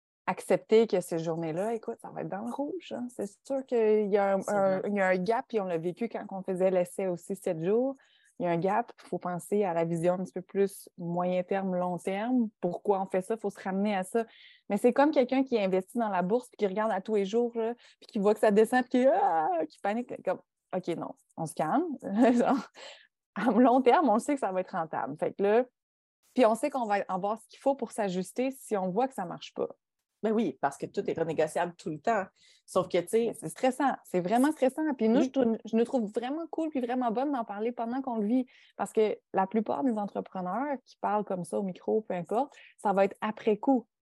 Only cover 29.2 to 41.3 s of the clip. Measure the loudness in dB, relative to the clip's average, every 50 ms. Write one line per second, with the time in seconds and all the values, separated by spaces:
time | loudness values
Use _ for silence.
29.2 | -10 -10 -10 -14 -16 -12 -8 -6 -6 -6 -8 _ _ _ _ _ _ _ _ _
30.2 | -2 0 2 2 0 0 -2 -2 -4 -4 -4 -6 -12 -8 -6 -6 -4 -4 -2 -2
31.2 | -2 -2 0 0 0 0 0 -2 -4 -4 -6 -10 -10 -10 -8 -4 -2 0 0 0
32.2 | -2 -6 _ _ _ _ _ _ _ -4 -2 -2 0 0 0 -2 0 0 0 0
33.2 | 0 0 -4 -6 -10 -12 -4 -2 0 0 0 2 0 0 -2 -4 -6 -4 -2 -2
34.2 | 0 2 2 2 2 2 2 2 0 0 0 0 -2 -2 0 0 2 4 4 4
35.2 | 2 2 2 2 2 2 0 -2 -4 0 0 2 2 2 0 -2 -2 -2 -4 -4
36.2 | -4 -4 -6 -6 -8 -8 -6 -4 -4 -4 -2 -4 -4 -2 -2 -2 0 0 0 0
37.2 | -2 -2 -2 -4 -4 -6 -6 -6 -4 -4 -4 -4 -6 -6 -4 -6 -6 -4 -4 -2
38.2 | 0 0 0 0 -2 -4 -10 -20 -20 _ _ -8 -6 -2 0 2 2 2 0 -4
39.2 | _ _ -2 0 0 0 0 -2 -2 -2 -2 -2 0 0 0 -2 -4 -6 -6 -8
40.2 | -8 -8 -8 -8 -6 -4 -4 -4 -4 -6 -6 -8 _ -16 -10 _ -2 -2 0 0
41.2 | -2 -2